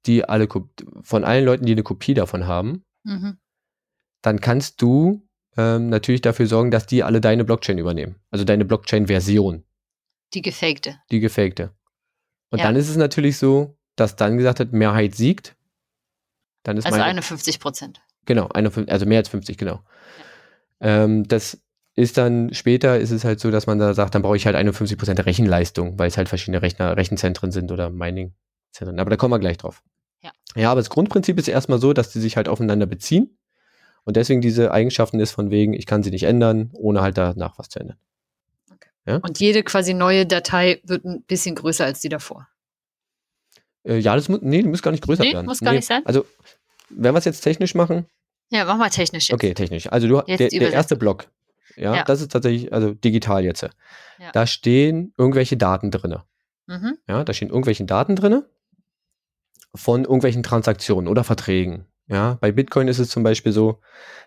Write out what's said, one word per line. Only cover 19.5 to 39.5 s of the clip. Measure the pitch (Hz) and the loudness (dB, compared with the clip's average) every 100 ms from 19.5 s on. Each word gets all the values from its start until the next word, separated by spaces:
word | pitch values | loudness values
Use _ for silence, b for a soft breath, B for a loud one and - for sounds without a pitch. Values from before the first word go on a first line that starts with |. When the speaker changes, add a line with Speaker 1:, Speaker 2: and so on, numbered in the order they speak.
| - | -8
Speaker 1:
genau. | 98 - _ B B B B B B B B - | -8 -8 _ B B B B B B B B -4
Speaker 2:
Ja. | 107 107 | 2 4
Speaker 1:
Ähm, | 107 110 104 | 4 2 2
das | 113 - - _ _ _ | 0 -2 -14 _ _ _
ist | - 120 - | 0 2 2
dann, | 123 120 117 | 2 2 -2
später | - 123 123 135 120 | -2 0 2 4 2
ist | 110 | 0
es | 113 | -2
halt | 117 107 | -2 0
so, | 110 | 0
dass | 107 110 | 0 0
man | 107 | 2
da | 104 | 2
sagt, | 101 101 | 2 0
dann | 101 | 0
brauche | 98 101 | 2 2
ich | 107 | 2
halt | - | 2
einundfünfzig | 104 98 101 101 | 0 0 -4 -4
Prozent | 101 92 | -2 0
der | 92 | 0
Rechenleistung, | 90 107 87 87 - 87 95 | 2 2 2 0 -4 -6 -2
weil | 87 | -2
es | 92 | -2
halt | 90 | -4
verschiedene | 90 - 90 | -4 -4 -2
Rechner, | 87 - 90 92 | -2 -2 -2 -2
Rechenzentren | 92 101 92 90 92 | -2 -2 -2 -2 -6
sind | 92 87 | -6 -6
oder | 87 87 | -6 -6
Mining-Zentren. | 87 87 92 92 - _ _ _ - 92 87 | -6 -8 -8 -10 -14 _ _ _ -14 -10 -6
Aber | 95 | -2
da | 104 | 0
kommen | 127 | 2
wir | 117 | 0
gleich | 92 87 | -2 -4
drauf. | 90 - _ _ _ _ | -8 -14 _ _ _ _
Speaker 2:
Ja. | 170 - - 120 | -20 -20 -12 0
Speaker 1:
Ja, | 113 | 2
aber | 127 | 2
das | 110 | 0
Grundprinzip | - 202 202 185 185 | 0 2 0 0 -2
ist | - | 0
erstmal | 135 - 123 | -2 0 2
so, | 135 | 4
dass | 143 113 | 2 0
die | 113 | -2
sich | 110 113 | -2 -2
halt | 104 | -2
aufeinander | 107 107 104 98 | -2 0 0 0
beziehen | 92 - 170 262 _ _ _ _ _ _ _ | -4 0 0 0 _ _ _ _ _ _ _
und | - 107 | -2 0
deswegen | 120 131 | 2 2
diese | 120 117 117 | 2 2 2
Eigenschaften | 110 120 - 113 113 | 2 0 0 0 0
ist | 107 | -2
von | - 101 | -2 0
wegen, | 104 107 | 2 2
ich | 104 - | 0 -2
kann | 107 | 0
sie | 101 | 0
nicht | 95 | -2
ändern, | 82 120 117 110 113 | 2 4 4 2 -2
ohne | - 107 101 | -4 0 2
halt | 98 95 | 2 0
danach | 90 92 82 - | -2 -2 -8 -10
was | - | -16
zu | - | -14
ändern. | - - _ _ _ _ _ _ _ | -14 -18 _ _ _ _ _ _ _
Speaker 2:
Okay. | 185 _ _ - | _ _ _ -6
Speaker 1:
Ja? | 139 | -6
Speaker 2:
Und | 180 156 | -6 0
jede | 208 | 2